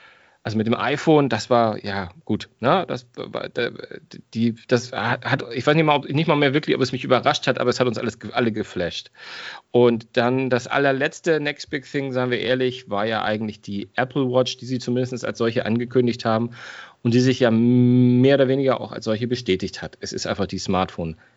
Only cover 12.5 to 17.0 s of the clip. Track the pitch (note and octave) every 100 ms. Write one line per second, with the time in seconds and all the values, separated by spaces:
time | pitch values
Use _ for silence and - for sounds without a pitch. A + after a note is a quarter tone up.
12.5 | B2+ B2+ B2+ - G2+ A2 G#2+ G#2+ G#2+ G#2+
13.5 | - - G2 - - B2+ D3 B2+ B2+ B2
14.5 | - B2 B2+ B2 B2 B2+ A#2+ - A2 A#2
15.5 | A2+ G2+ A#2 B2 B2+ A#2+ A#2+ A#2 A2 A#2+
16.5 | - - - - _